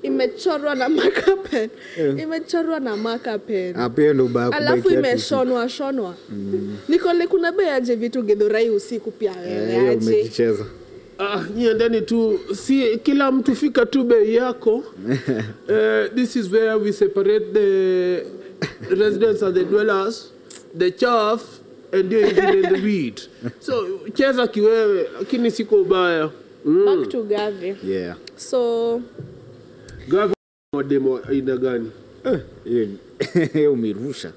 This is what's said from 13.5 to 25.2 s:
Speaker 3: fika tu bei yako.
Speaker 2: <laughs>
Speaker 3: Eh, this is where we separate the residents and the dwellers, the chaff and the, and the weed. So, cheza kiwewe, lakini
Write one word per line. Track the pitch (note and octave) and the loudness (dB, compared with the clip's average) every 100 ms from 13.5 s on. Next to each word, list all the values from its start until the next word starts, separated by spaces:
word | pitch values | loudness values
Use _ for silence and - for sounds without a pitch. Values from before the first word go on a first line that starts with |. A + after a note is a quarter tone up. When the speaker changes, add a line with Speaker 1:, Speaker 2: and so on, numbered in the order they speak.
| B3 | 0
Speaker 3:
fika | D4 A#3+ A#3 | 0 2 2
tu | C#4 | 2
bei | A#3+ A#3 G#3+ | 4 4 6
yako. | A3+ B3 A#3+ A3+ A3+ D4 F#2 G2+ C3 | 2 0 0 0 0 -2 -12 -4 -2
Speaker 2:
<laughs> | - A#2 A2 G#2+ - | -2 -2 -4 -10 -2
Speaker 3:
Eh, | G#3+ G#3+ A3 G#3 | 2 2 2 0
this | A#3 A#3+ B3 | 0 -2 -2
is | F#3+ | 0
where | G#3+ A3 | 2 2
we | A3 G#3 | 0 0
separate | G3+ G3 G3 G3 G#3+ G#3 | 2 2 2 2 2 2
the | G3+ G3+ F#3+ F#3+ F#3 F3+ F3+ - - - - - - A2 | 2 2 2 2 2 0 -2 -6 -14 -18 -12 -14 -12 -4
residents | F#3 G#3+ G3 A3 G#3+ | 0 2 2 2 2
and | G3 | 0
the | F#3 | 0
dwellers, | E3+ G3+ G#3+ G3 G3 A#3 - - - - - D#3+ | 2 2 2 0 -2 -6 -14 -20 -18 -18 -16 -2
the | F3+ | -2
chaff | F3+ B3 A#3 G#3 A3+ - - - - - | 2 2 2 2 -2 -6 -20 -20 -20 -4
and | F#3 F#3 | -2 2
the, | A3 G3+ F#3+ | 4 4 4
and | F#3+ F#3+ | 4 4
the | F3+ F#3+ | 4 2
weed. | G3+ G3+ B2+ G2+ - - A#2 - | 2 0 -2 -8 -18 -12 -12 -10
So, | - C4+ F3+ F#3+ D#3+ | -4 -4 -4 -8 -8
cheza | - C4+ B3+ A#3+ | 0 2 2 0
kiwewe, | G#3+ G#3 A3+ G#3+ F#3+ D#3+ | 4 4 4 4 2 0
lakini | - | -6